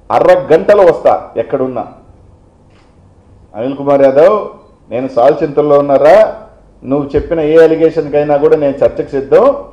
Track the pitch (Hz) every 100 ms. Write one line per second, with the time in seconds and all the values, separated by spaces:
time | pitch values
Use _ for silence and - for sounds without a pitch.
0 | - - 170 180 - 160 196 208 175 143
1 | 131 101 - 113 113 135 127 120 - -
2 | _ _ _ _ _ _ _ _ _ _
3 | _ _ _ _ _ 104 127 139 143 139
4 | 135 135 180 214 - - _ _ _ 117
5 | 131 120 135 151 156 143 147 143 143 135
6 | 147 202 208 - - _ _ _ 123 143
7 | 139 147 - 165 151 165 160 160 160 160
8 | 143 147 147 143 156 156 143 135 117 -
9 | 147 139 131 165 269 - -